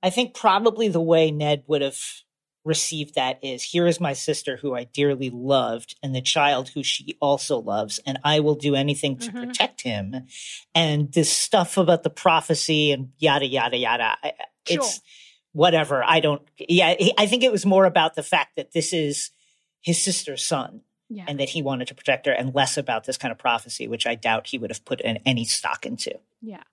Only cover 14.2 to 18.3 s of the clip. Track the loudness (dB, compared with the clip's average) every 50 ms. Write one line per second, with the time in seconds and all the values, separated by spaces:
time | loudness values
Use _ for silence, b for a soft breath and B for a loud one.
14.2 | -6 -8 -8 _ -14 -18 _ _ _ -4 -2 -2 0 -2 -4 -8 B B B B
15.2 | B B B B B _ _ 4 4 6 6 4 2 2 0 0 2 4 4 4
16.2 | 4 2 0 0 _ _ _ _ -2 2 4 4 6 4 4 4 2 2 4 2
17.2 | 2 2 2 2 2 2 2 2 2 4 6 6 6 6 6 4 2 2 0 -4
18.2 | -4 0